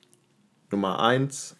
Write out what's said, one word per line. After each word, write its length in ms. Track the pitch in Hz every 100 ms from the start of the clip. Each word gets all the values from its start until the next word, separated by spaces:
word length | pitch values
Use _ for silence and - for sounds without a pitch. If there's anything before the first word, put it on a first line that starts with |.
| _ _ _ _ _ _ _
Nummer 280 | 101 98 90
eins, 560 | 113 127 135 - - -